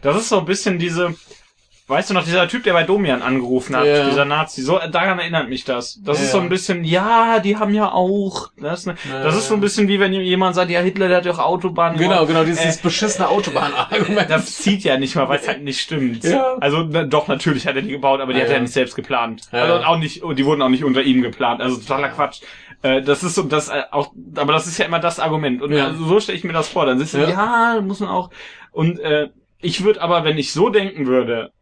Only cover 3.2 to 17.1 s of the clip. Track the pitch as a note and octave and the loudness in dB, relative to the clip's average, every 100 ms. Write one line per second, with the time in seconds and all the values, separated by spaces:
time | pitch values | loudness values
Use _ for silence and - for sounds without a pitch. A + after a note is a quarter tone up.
3.2 | A#2 C3 A#2+ B2+ B2 C3 D3 D3 C#3+ C#3+ | 0 -2 0 -2 0 2 4 4 4 2
4.2 | C#3+ D3 D#3 - C3 F3+ E3 E3+ F#3+ F3+ | 2 0 -2 -4 0 0 0 0 0 0
5.2 | E3+ E3 B2+ B2+ - B2 A#2+ - - D3 | -2 -2 -2 -6 -4 -4 -4 -12 -2 0
6.2 | - G3 F3 F#3 F3+ F3 E3 F3 G#3 A#3 | 2 0 0 -2 -2 -4 0 0 4 4
7.2 | A3+ A3+ F#3+ G#3 G#3+ G#3 G#3 - F#3 G3+ | 4 2 2 0 2 2 2 2 2 0
8.2 | F#3+ - - _ D3 F3 - E3+ C#3+ C3+ | -2 -6 -12 _ -8 -6 -6 -8 -8 -4
9.2 | C#3 F3+ G#3+ G#3+ G3+ G#3+ G3+ G3 G3 F#3+ | 0 0 0 0 0 2 2 4 2 0
10.2 | F#3 F3+ F#3+ F3 F3+ F3 F3+ G3 F#3+ F3+ | 0 2 2 2 0 2 0 2 2 2
11.2 | F3+ E3+ C#3 F3 F3+ E3 E3+ D#3 E3 F#3+ | 2 0 0 0 -2 0 0 2 2 4
12.2 | D3+ D#3+ D#3+ D#3+ E3 D#3+ F3+ - G#3+ G3+ | 4 4 2 2 0 0 -2 0 -2 0
13.2 | G3 G3+ F#3+ C#3+ D3 C#3 - G#3+ G3 G3+ | 0 0 0 -2 -2 -4 -2 -2 0 0
14.2 | - D#3 - - - G3+ F3 C3 C3+ - | 2 0 -2 -4 0 0 2 0 0 -2
15.2 | C3 C#3 - B2+ C#3+ C3+ - D#3 C3 A#2 | 0 0 -2 -6 -6 -6 -6 -2 -2 -2
16.2 | D#3+ C4+ C4 B3+ C#3+ D3 E3 D3+ D3 | 0 2 0 0 0 0 0 -2 0